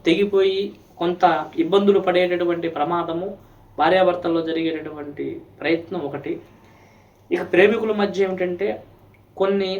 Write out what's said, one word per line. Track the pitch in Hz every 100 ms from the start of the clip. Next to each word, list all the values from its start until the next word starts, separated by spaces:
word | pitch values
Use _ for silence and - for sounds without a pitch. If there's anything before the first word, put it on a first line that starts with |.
తెగిపోయి | 170 196 202 196 190 190 202 - _ -
కొంత | 170 175 180 160 - -
ఇబ్బందులు | 165 196 202 196
పడేటటువంటి | 185 180 180 175 175 170 165
ప్రమాదము | 156 151 170 170 165 196 - - - - -
భార్యాభర్తల్లో | 160 185 180 175 175 165
జరిగేటటువంటి | 160 165 165 156 156 151 147 143 135 - -
ప్రయత్నం | - 151 165 - 180
ఒకటి. | 143 139 147 - - - - - - _ _ _ -
ఇక | 175 180
ప్రేమికుల | 175 208 226 220
మధ్య | 208 202 175 190
ఏమిటంటే, | 180 180 175 208 - - - - _ _ -
కొన్ని | 190 202 190